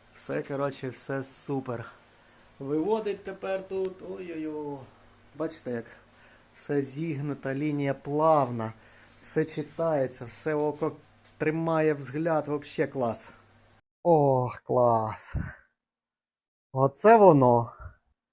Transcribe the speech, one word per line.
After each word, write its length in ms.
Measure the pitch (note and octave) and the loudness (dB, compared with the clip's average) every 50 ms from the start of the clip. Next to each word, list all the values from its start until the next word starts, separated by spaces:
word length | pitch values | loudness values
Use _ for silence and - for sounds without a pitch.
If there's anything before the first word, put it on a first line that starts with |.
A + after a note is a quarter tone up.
| _ _ - | _ _ -20
Все, 260 | - - - C#3 D3+ D3 | -18 -12 -8 -8 -8 -6
коротше, 460 | - C#3+ C3+ C#3+ C#3+ C#3 - - C3 | -6 -6 -4 -4 -4 -6 -8 -10 -10
все 360 | A#2+ - - - C#3 C3+ B2+ C3 - - - | -10 -10 -10 -8 -6 -6 -8 -10 -14 -14 -10
супер. 440 | - C#3+ C3+ C3 - A#2+ A2+ A2+ - - - _ _ _ _ _ _ _ _ _ _ _ - | -6 -6 -6 -6 -6 -8 -8 -10 -12 -18 -20 _ _ _ _ _ _ _ _ _ _ _ -14
Виводить 680 | C#3 C3+ D3 D#3 D#3+ G3 A3 A3 G#3+ G#3 G3 - - | -8 -4 -2 -2 0 0 -2 -2 -2 -4 -6 -8 -10
тепер 440 | F#3+ F#3+ - - F#3+ F#3+ F#3+ F#3+ - | -14 -14 -10 -6 -6 -6 -6 -6 -6
тут. 340 | F#3+ F#3+ F#3+ F#3+ F3+ - F3+ F3 | -6 -6 -6 -6 -8 -10 -14 -14
Ой-ой-ой. 680 | F#3+ G3 F#3 E3+ E3 D#3+ D#3 D#3 D3+ D3+ D3+ D3 C#3+ C3+ B2 - - _ _ _ _ _ _ _ - | -12 -12 -12 -10 -10 -8 -8 -8 -8 -8 -8 -10 -10 -12 -14 -18 -20 _ _ _ _ _ _ _ -10
Бачите, 340 | C#3 D#3 D#3 D#3+ - - C3 | -8 -8 -8 -8 -10 -10 -8
як 160 | A#2+ A#2 A2+ - - - - _ _ _ - - - - _ _ _ | -6 -6 -8 -10 -16 -20 -20 _ _ _ -20 -20 -20 -20 _ _ _
все 260 | - - - D3 C#3+ C3+ | -14 -8 -4 -2 -2 -2
зігнута, 720 | B2 B2+ C#3+ E3 E3+ D3 C3+ C#3+ D3 C#3 C#3+ - C3+ C3+ | -4 -6 -8 -6 -6 -6 -6 -6 -6 -8 -6 -6 -6 -4
лінія 400 | C3+ D3+ D3+ D3 C#3+ C#3+ C#3 C3+ | -4 -2 -2 -2 -2 -2 -2 -2
плавна. 800 | C#3 - C#3+ C#3+ D3 D#3 D#3+ D#3+ D3 C#3 B2 B2 A#2 A2 A2 A2 - - - - - - - _ - - | -4 -6 -4 0 2 4 6 6 4 4 0 -2 -4 -6 -8 -8 -12 -20 -20 -20 -20 -20 -20 _ -20 -20
Все 200 | - - D#3 D#3 | -6 -2 -2 -2
читається, 800 | D#3+ - D#3+ C#3+ - - - E3 E3 D#3 C#3+ C3+ B2+ - - B2+ | -2 -4 -8 -10 -8 -6 -4 -2 0 0 0 0 -2 -6 -10 -16
все 300 | A2+ - - - D#3+ D3+ | -14 -14 -8 -4 -2 -2
око 380 | D3 D3 D3+ D3 D3 E3 D#3 D3 - - _ _ _ _ _ _ - | 0 0 -2 -2 -2 -4 -6 -6 -8 -14 _ _ _ _ _ _ -4
тримає 560 | D3+ D#3 D#3 E3 E3 E3 D#3+ D#3+ D#3 D#3 D3+ | -2 -2 -2 -2 -2 0 0 2 2 2 0
взгляд. 540 | C#3 C3+ B2 B2+ D3+ E3 E3+ D#3+ D3+ D3 D3 | 0 -4 -8 -6 -4 -2 0 0 0 -2 -2
Вообще 380 | D3 C#3+ C#3+ - - - D3+ | -4 -6 -6 -6 -4 -4 -4
клас. 460 | C3+ - C#3 B2 A#2 G#2+ - - - - - _ _ _ _ _ _ _ _ _ _ _ _ - | -2 -2 -2 -2 -2 -2 -6 -10 -16 -18 -20 _ _ _ _ _ _ _ _ _ _ _ _ 2
Ох, 580 | E3+ E3+ D#3 C#3+ C#3 C3+ B2+ B2 A#2+ - - - | 4 4 6 6 4 2 2 0 -2 -6 -8 -6
клас. 680 | - B2+ B2 B2 A#2+ A#2 A2+ A2 G#2+ - - - - - - - - - - _ _ _ _ _ _ _ _ _ _ _ _ _ _ _ _ _ _ _ _ _ _ - | -2 2 4 4 4 4 2 0 -2 -6 -10 -10 -8 -6 -6 -6 -8 -10 -16 _ _ _ _ _ _ _ _ _ _ _ _ _ _ _ _ _ _ _ _ _ _ 0
Оце 440 | C3 C3+ C#3 - - - G#3 A#3 | 2 2 2 2 4 6 8 10
воно. 560 | A3+ G3+ F#3 D#3 C#3+ C3 B2 A#2+ A#2+ A#2+ - - - - - - _ _ _ _ _ _ _ | 10 10 10 10 10 8 6 6 4 2 -2 -8 -14 -18 -18 -18 _ _ _ _ _ _ _